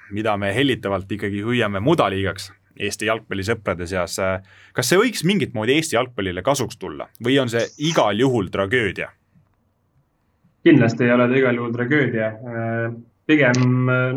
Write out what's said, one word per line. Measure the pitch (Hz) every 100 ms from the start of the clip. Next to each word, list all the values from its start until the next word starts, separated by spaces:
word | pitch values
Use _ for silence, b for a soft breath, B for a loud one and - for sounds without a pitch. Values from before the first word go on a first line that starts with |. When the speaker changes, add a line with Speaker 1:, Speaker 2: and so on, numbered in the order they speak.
| -
Speaker 1:
mida | 101 110
me | 101 101
hellitavalt | 104 139 101 101 98 98
ikkagi | 104 104 101 107
hüüame | 120 107 98
mudaliigaks | 127 165 107 98 95 82 - - _
Eesti | - 101 - 107
jalgpallisõprade | 113 - 98 95 117 - 87 87
seas, | 92 87 -
äh, | 95 95 95 b b
kas | - 120
see | 180
võiks | 247 -
mingit | 160 202 127
moodi | 117 110 156
Eesti | 160
jalgpallile | 110 127 113 95 90
kasuks | 92 139 110 -
tulla | 90 73 58 -
või | 117 139
on | 123
see | 117 107 - 151
igal | 165 110 104
juhul | 135 123 92
tragöödia? | 95 98 123 104 85 76 - _ _ _ _ _ _ _ _ _ _ _ _ _ _ 175
Speaker 2:
Kindlasti | 143 113 113 123
ei |
ole | 123 120
ta | 131
igal | 127 120
juhul | 120 117
tragöödia. | 120 151 123 113 110
Äh, | 110 123 117 113 117 117 117 - _ -
pigem, | 151 131 123 127 127 127
äh, | 127 127